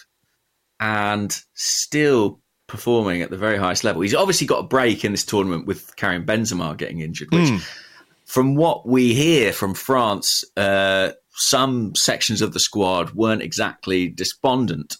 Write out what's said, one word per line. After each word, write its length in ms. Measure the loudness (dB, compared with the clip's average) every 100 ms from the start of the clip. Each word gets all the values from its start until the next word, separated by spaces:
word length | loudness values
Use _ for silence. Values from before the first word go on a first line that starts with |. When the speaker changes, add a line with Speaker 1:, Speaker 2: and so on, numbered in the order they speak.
| -20 _ _ _ _ _ _ -6
Speaker 1:
and 560 | -2 0 0 0 -4 -6 -12
still 840 | -8 -4 -4 -2 2 4 4 2 -2 _ _ -14
performing 560 | -6 0 2 2 -2
at 80 | -4
the 60 | -2
very 200 | -2 0
highest 260 | 0 0
level. 180 | 0 0
He's 100 | 0
obviously 320 | 2 2 0 0
got 100 | -2
a 80 | 0
break 380 | 2 2 0
in 80 | -2
this 120 | -4
tournament 420 | -2 0 0 -2 -6
with 260 | -8 -12
Karim 320 | -6 -4 -2 -2
Benzema 500 | -2 -2 -4 -6 -6
getting 220 | -8 -8
injured, 280 | -10 -10 -2
which 180 | 2 2
Speaker 2:
Mm. 140 | 0 -4 -16 -20 -20 _ _
Speaker 1:
from 320 | -6 0 2 2
what 320 | 2 0 0
we 260 | 2 4
hear 380 | 4 4 4 2
from 200 | 0 -2
France, 720 | -2 0 2 2 0 -2 -2 -4 -2
uh, 560 | 2 2 2 2 0 -4 _ -4
some 580 | 0 2 2 0 -2
sections 480 | -2 0 0 -2 0
of 120 | -2
the 40 | -2
squad 520 | -2 0 0 0 -2
weren't 300 | 0 0 0
exactly 680 | -2 -4 -4 -6 -2 0 0
despondent 880 | -4 -8 -2 0 2 0 -2 -8